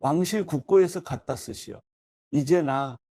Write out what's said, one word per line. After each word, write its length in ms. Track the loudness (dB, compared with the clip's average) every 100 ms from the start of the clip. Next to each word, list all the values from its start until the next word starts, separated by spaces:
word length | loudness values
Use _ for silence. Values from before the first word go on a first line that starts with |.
왕실 440 | 0 0 0 -2
국고에서 580 | -2 -4 4 4 4 0
갖다 320 | -8 -8 -6
쓰시오. 460 | -8 -10 -14 -14 -16 _ _ _ _ _
이제 300 | 0 4 2
나 380 | 2 -2 -4 -10 _